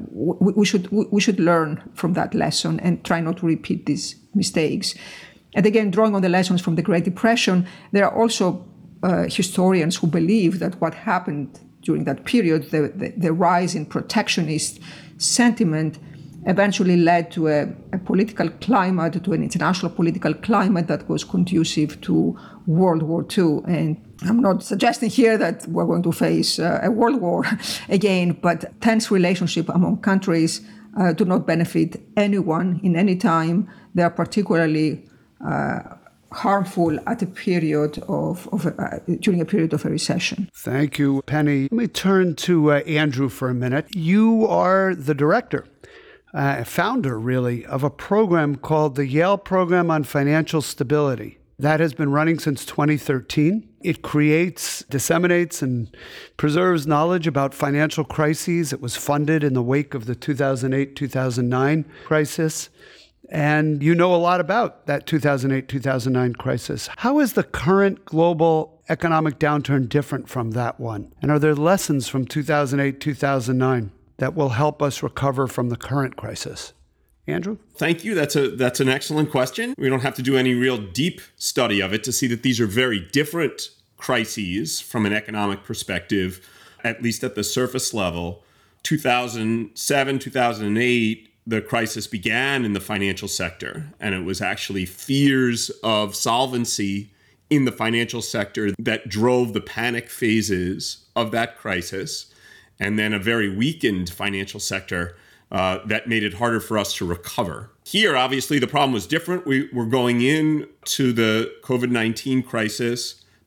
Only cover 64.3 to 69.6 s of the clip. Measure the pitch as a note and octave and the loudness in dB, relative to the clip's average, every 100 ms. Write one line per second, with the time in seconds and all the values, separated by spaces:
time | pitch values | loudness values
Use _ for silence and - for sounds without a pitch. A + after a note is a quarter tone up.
64.3 | F3+ F3 A3 G#3+ - - C#3+ - D#3+ C#3+ | 2 2 0 0 -4 -4 -4 0 0 2
65.3 | C#3 C3+ C3+ C3 C#3 C3+ C3 B2+ B2+ B2 | 2 0 -2 -2 -4 -2 0 0 2 0
66.3 | A#2 C3 A#2+ - - - - A#3+ D4 C4 | -2 -4 -4 -4 -8 -8 -4 0 2 2
67.3 | G#3 - - C3+ G3 G3 - - D#3+ E3+ | 0 -2 -2 4 4 4 0 -4 2 2
68.3 | D#3+ E3 D#3 D#3 _ - D#3+ E3+ D#3+ D#3+ | 4 4 2 -2 _ -6 -2 2 2 0
69.3 | B2+ D3+ D3 | 0 0 0